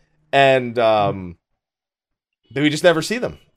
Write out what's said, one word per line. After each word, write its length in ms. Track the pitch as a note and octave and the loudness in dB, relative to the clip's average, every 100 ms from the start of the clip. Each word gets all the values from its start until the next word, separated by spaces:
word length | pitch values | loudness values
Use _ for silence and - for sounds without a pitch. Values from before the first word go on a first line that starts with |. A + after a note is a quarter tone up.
| _ _ _ | _ _ _
And, 440 | C#3 C3+ C3 B2 A#2 | 2 4 2 0 -2
um, 580 | A2+ G#2+ G2+ G2 F2+ E2+ _ _ _ _ _ _ _ _ _ _ _ | 0 2 0 -4 -12 -18 _ _ _ _ _ _ _ _ _ _ _
then 120 | B2 | -4
we 60 | D3 | -2
just 140 | D3+ | 2
never 180 | F3+ D#3+ | 2 2
see 160 | D3+ A3+ | -2 -6
them. 220 | A3 D2 _ | -8 -12 _